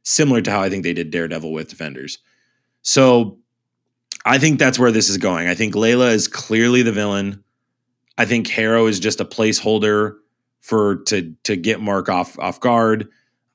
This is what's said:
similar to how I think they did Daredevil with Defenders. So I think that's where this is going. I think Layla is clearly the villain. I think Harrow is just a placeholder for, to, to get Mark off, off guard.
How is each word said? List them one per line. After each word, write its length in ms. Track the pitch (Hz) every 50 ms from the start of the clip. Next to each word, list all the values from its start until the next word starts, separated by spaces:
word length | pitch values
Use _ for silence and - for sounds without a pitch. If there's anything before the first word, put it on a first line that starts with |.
similar 380 | - - - - 156 143 127 117
to 100 | - -
how 120 | 101 101
I 80 | 95 98
think 120 | 98 95
they 120 | 90 87 82
did 160 | 85 82 78
Daredevil 420 | - 85 82 76 82 80 80 80
with 160 | 78 78 78 -
Defenders. 500 | - - 82 76 - 64 67 - - - _ _ _ _ _ _ _ _ _ _ _ _
So 560 | - - - 139 131 127 123 120 113 104 - - _ _ _ _ _ _ _ _ _ _ _ _ _ - - - -
I 140 | 110 131 135
think 200 | 151 160 147 131
that's 200 | 147 131 127 123
where 140 | 127 120
this 160 | 110 110 107 -
is 100 | 98 95
going. 300 | 110 - 90 82 85 87
I 60 | 90
think 200 | 95 110 107 98
Layla 380 | 104 110 113 120 123 127 120
is 160 | 113 107 104 -
clearly 540 | - - - - 110 113 117 120 123 123
the 100 | 120 117
villain. 500 | 104 107 104 104 101 98 101 101 98 101 _ _ _ _ _ _ _ _ _ _ _ _ _ _ _
I 80 | - 117
think 240 | 98 120 117 107 -
Harrow 380 | - - 110 110 113 117 113
is 140 | 110 104 92
just 200 | 110 110 - -
a 40 | -
placeholder 920 | - - - 110 110 107 - - 110 110 107 107 107 104 104 107 107 104 - _ _ _ _ _ _ _ _
for, 420 | - - 113 110 104 101 98 85 -
to, 280 | - 107 98 87 80 80 -
to 140 | - - 104
get 240 | 90 82 110 110 101
Mark 280 | 107 101 98 98 92 -
off, 300 | 92 90 90 - - -
off 220 | 76 90 85 -
guard. 480 | - 123 120 117 113 110 110 110 110 - _ _ _ _ _ _ _ _